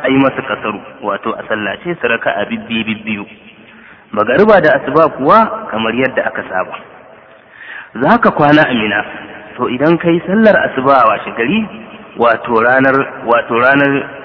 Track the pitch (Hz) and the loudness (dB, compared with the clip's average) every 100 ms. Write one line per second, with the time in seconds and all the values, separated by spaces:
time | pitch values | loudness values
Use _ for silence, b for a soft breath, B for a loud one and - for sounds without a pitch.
0 | 131 135 135 135 - 104 110 101 - - | 0 2 2 -2 -8 -6 -6 -8 -12 -12
1 | 104 101 113 107 104 107 101 101 175 170 | -8 -6 -6 -8 -6 -6 -6 -6 -8 -6
2 | 117 117 - - 101 113 107 113 107 104 | -4 -2 -2 -4 -4 -8 -6 -6 -4 -6
3 | 110 101 101 - - - - B B B | -6 -10 -10 -18 -20 -20 -20 B B B
4 | B 104 107 139 208 202 151 139 139 147 | B -4 0 2 6 6 4 2 0 2
5 | 156 - 139 208 214 - - 107 113 117 | 2 2 2 4 2 -4 -10 -6 -4 -2
6 | 131 - 95 - 95 92 92 - - - | -2 -2 -4 -6 -6 -6 -6 -10 -18 -20
7 | - - - - B B B B B 110 | -20 -20 -20 -20 B B B B B -2
8 | 139 240 220 - 147 151 151 123 107 104 | 2 4 2 2 4 4 4 0 -2 -2
9 | - - - - - - 120 123 151 170 | -4 -10 -18 -20 -16 -8 -6 0 0 2
10 | 175 170 170 202 220 180 135 131 131 135 | 0 -2 0 4 6 4 2 -2 2 4
11 | 113 101 - 117 120 214 214 - - - | 4 2 -6 -6 -2 -2 -4 -12 -20 -20
12 | - - 117 113 - 113 120 131 135 135 | -14 0 0 0 0 0 4 4 4 2
13 | 135 - 113 117 - 117 127 139 139 139 | -2 -6 0 0 0 2 2 4 2 0
14 | - - | -4 -14